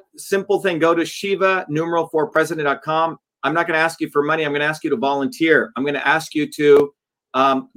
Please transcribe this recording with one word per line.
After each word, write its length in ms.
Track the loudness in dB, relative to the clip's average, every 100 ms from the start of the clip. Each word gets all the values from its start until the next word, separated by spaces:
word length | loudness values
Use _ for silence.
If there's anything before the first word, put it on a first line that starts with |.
| _ -20
simple 440 | -4 -4 0 0
thing. 180 | 0 0
Go 160 | 2 2
to 100 | -2
Shiva 600 | -6 -4 0 0 0 -4
numeral 380 | -4 -2 -2 -2
four 200 | -2 0
president 340 | 0 0 -2 -2
dot 160 | -4
com. 380 | -2 -2 -2 -4 _ _
I'm 100 | -4
not 140 | -2 0
gonna 120 | 0
ask 200 | 0 -2
you 80 | -4
for 140 | -2
money. 200 | 0 0
I'm 100 | -2
gonna 120 | -2 -2
ask 180 | -4
you 60 | -4
to 40 | -2
volunteer. 720 | -2 -2 -4 -2 2 4 2 -4
I'm 100 | -4
gonna 140 | -2
ask 340 | 0 -2 -2
you 160 | -4 -4
to, 400 | 0 6 6 6 _ _ _ _
um, 360 | 0 2 2 -4